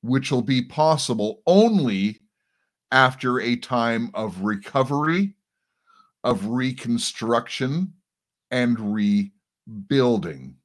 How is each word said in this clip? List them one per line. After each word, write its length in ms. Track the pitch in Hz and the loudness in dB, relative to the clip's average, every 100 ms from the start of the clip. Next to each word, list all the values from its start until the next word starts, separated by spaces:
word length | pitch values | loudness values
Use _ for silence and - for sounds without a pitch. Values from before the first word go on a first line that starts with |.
which 300 | 113 135 131 | 0 -2 0
will 100 | 131 | -2
be 220 | 110 127 | 0 -2
possible 800 | 120 - 156 156 - 110 104 - - | -2 0 2 2 0 -2 -2 -2 4
only 720 | 185 226 208 131 98 101 107 _ _ _ _ _ _ _ | 6 6 4 0 0 -2 -4 _ _ _ _ _ _ _
after 480 | 131 127 131 127 127 | 4 4 2 -4 -2
a 160 | 113 120 | -2 -4
time 540 | - 123 117 113 117 | -2 -2 0 -2 -4
of 280 | 101 110 90 | -6 -8 -4
recovery, 960 | 101 104 - 139 131 143 156 170 202 - _ _ _ _ _ _ _ _ | -4 -4 -4 -2 0 0 0 0 -2 -4 _ _ _ _ _ _ _ _
of 240 | 123 110 101 | -4 -2 -2
reconstruction, 1500 | 123 127 127 117 117 - - 113 117 - - 131 151 190 - _ _ _ _ _ | -2 -2 -4 -4 -2 -2 -6 0 0 0 -6 -2 -2 -4 -8 _ _ _ _ _
and 440 | 127 123 117 104 | -2 0 0 -2
rebuilding. 1600 | 107 104 101 98 _ _ _ - 110 98 139 127 113 85 71 65 65 | 0 2 2 0 _ _ _ -18 -16 -2 2 2 0 -4 -12 -16 -20